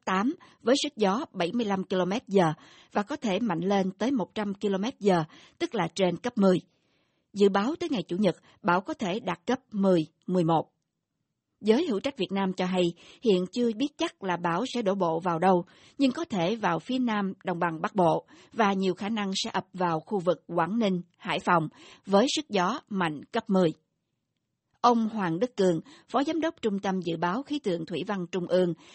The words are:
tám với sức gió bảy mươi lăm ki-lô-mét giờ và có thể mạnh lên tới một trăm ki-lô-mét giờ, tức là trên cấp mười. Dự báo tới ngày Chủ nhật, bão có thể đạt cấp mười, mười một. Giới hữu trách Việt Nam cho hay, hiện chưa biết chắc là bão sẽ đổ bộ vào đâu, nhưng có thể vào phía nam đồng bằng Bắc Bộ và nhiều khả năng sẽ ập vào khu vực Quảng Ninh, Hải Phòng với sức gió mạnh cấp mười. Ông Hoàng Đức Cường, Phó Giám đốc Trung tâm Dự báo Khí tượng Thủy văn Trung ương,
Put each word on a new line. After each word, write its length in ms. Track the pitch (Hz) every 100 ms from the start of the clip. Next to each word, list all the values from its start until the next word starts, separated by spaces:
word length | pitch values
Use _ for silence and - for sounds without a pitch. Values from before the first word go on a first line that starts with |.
tám 300 | - 190 240 349 - _
với 120 | - 285
sức 140 | 294 -
gió 280 | 196 208 220
bảy 200 | 190 175
mươi 140 | 240 214
lăm 160 | 190
ki-lô-mét 460 | 175 185 180 220 -
giờ 240 | 196 160 151 - - _
và 100 | 208
có 140 | 202 208
thể 240 | 226 190
mạnh 200 | 233 165
lên 300 | 185 202 185
tới 200 | - 226
một 240 | 269 175
trăm 180 | - 202
ki-lô-mét 480 | 190 202 190 196 -
giờ, 240 | 202 175 156 - - -
tức 160 | 339
là 140 | 214 160
trên 220 | - 180 170
cấp 220 | 247 214
mười. 220 | 196 175 - _ _ _ _ _ _
Dự 160 | 202 196
báo 260 | 196 220 339
tới 80 | 349
ngày 140 | 240
Chủ 140 | - 175
nhật, 200 | 196 - _ _
bão 180 | 156 180
có 140 | 202
thể 260 | 311 190 214
đạt 260 | 185 170 -
cấp 140 | 240 _
mười, 340 | 208 196 180 151 _ -
mười 180 | 180
một. 280 | 165 160 - _ _ _ _ _ _ _ _ _
Giới 260 | 202 226 349
hữu 140 | 202
trách 160 | - -
Việt 160 | 180
Nam 200 | 196 190
cho 140 | 180 180
hay, 160 | 185 175 - - -
hiện 220 | 233 185 180
chưa 180 | 240 240 214
biết 120 | 285 -
chắc 240 | 330 -
là 140 | 190 175
bão 280 | 175 170 262
sẽ 80 | 240
đổ 120 | 208
bộ 260 | 202 170 165
vào 180 | 180 165
đâu, 260 | 185 180 175 _ - -
nhưng 140 | 269
có 120 | 277
thể 320 | 339 196 170 226
vào 220 | 196 165
phía 200 | - 262
nam 340 | 240 208 190 -
đồng 140 | - 170
bằng 220 | 175 160
Bắc 140 | 170
Bộ 320 | 202 170 160 - - -
và 200 | 214 202
nhiều 220 | 190 190
khả 140 | 175 208
năng 240 | 226 196
sẽ 160 | 196 -
ập 160 | - -
vào 280 | 180 175 160
khu 180 | - 208
vực 260 | 175 170 -
Quảng 320 | 170 165 233
Ninh, 240 | 208 185 170 _
Hải 220 | 196 160
Phòng 300 | - 170 156 - - - -
với 200 | 202 277 320
sức 120 | -
gió 320 | 202 180 262 -
mạnh 360 | 196 165 147
cấp 260 | - 226 -
mười. 220 | 190 170 - _ _ _ _ _ _ _ _ _ _
Ông 280 | 240 233 220
Hoàng 300 | 214 180 165
Đức 180 | 247 -
Cường, 240 | 185 165 - - -
Phó 160 | 247
Giám 160 | 285 320
đốc 140 | 320 -
Trung 160 | 226 196
tâm 220 | 196 190
Dự 160 | 170 165
báo 260 | 175 185
Khí 160 | - 285
tượng 280 | 202 170 160
Thủy 180 | 160 185
văn 200 | 196 170
Trung 140 | 190 175
ương, 280 | 180 180 160 -